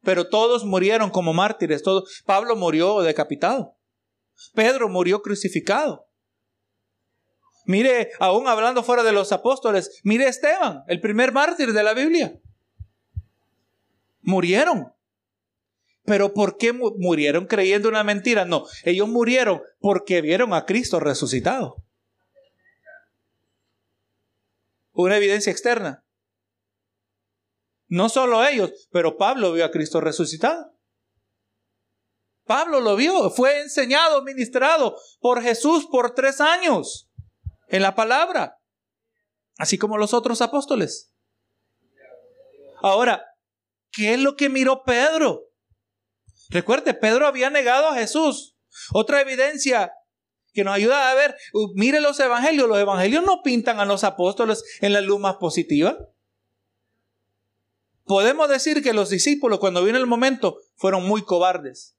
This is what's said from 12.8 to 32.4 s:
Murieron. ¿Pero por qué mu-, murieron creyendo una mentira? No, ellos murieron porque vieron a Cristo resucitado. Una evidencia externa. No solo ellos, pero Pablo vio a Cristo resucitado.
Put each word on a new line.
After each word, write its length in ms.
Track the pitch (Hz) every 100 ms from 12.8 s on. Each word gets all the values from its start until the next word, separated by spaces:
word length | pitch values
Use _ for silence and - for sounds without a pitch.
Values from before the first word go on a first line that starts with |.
| - _ _ - - _ _ _ _ _ _ _ _ _
Murieron. 720 | - 185 175 196 320 254 135 _ _ _ _ _ _ _ _ _ _ _ -
¿Pero 280 | 202 202
por 220 | 202 196 -
qué 160 | 233
mu-, 240 | 240 233 196
murieron 480 | 180 160 147 151 190
creyendo 440 | 208 190 202 214
una 160 | 220 208
mentira? 400 | 202 214 220 175
No, 200 | 160 - - -
ellos 240 | 180 214
murieron 520 | 240 233 254 233 170 - _
porque 420 | 202 196 202 180
vieron 320 | 151 185 240
a 120 | 170 -
Cristo 360 | 208 247 175
resucitado. 840 | 147 135 131 127 139 262 175 - - _ _ _ _ _ _ _ _ _ 1077 1077 1077 _ _ _ _ _ _ _ _ _ _ _ _ _ _ _ _ _ _
Una 240 | - 180 208
evidencia 340 | 202 208 208
externa. 540 | 175 240 233 180 131 _ _ _ _ _ _ _ _ _ _ _ _ _ _ _ _ _ _ _
No 180 | 175 220
solo 380 | 262 254 226 262
ellos, 420 | 269 185 - _
pero 260 | 175 165 156
Pablo 340 | 196 269 190
vio 140 | 165 160
a 60 |
Cristo 280 | 160 156 165
resucitado. 760 | 156 151 156 160 247 330 - _ _ _ _ _ _ _ _ _ _ _ _ _ _ _ _ _